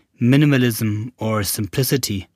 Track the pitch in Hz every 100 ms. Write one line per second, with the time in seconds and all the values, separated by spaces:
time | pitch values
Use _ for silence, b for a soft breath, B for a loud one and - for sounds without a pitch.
0 | b - 120 139 151 135 123 110 110 104
1 | 123 - 110 107 101 - 101 - 131 139
2 | - 98 -